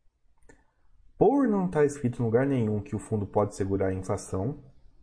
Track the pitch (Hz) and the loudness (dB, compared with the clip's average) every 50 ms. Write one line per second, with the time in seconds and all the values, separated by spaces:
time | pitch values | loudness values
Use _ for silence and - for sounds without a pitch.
0 | _ _ _ _ _ _ _ _ - - - - _ _ _ _ _ - - _ | _ _ _ _ _ _ _ _ -20 -20 -20 -20 _ _ _ _ _ -20 -20 _
1 | - - - - 160 202 269 285 269 233 208 196 185 180 - 151 147 - - - | -20 -20 0 4 4 4 6 4 2 2 2 0 0 0 2 2 2 2 2 -2
2 | - 123 120 - 120 113 107 123 135 139 139 127 113 107 107 104 98 - - 104 | -2 -4 -2 0 -2 2 2 2 2 2 2 0 0 0 -2 -2 -4 -6 -8 -8
3 | - - 113 107 101 95 - 104 104 101 - - 101 95 98 98 98 95 95 92 | -6 -4 -4 -4 -4 0 0 0 0 0 -2 -4 -2 -2 0 0 0 0 -2 -4
4 | 95 - 104 98 - - - 95 98 123 151 - - - - - - - - - | -4 -4 -4 -6 -4 -6 -6 -4 -4 -4 -6 -8 -14 -20 -20 -20 -20 -20 -20 -20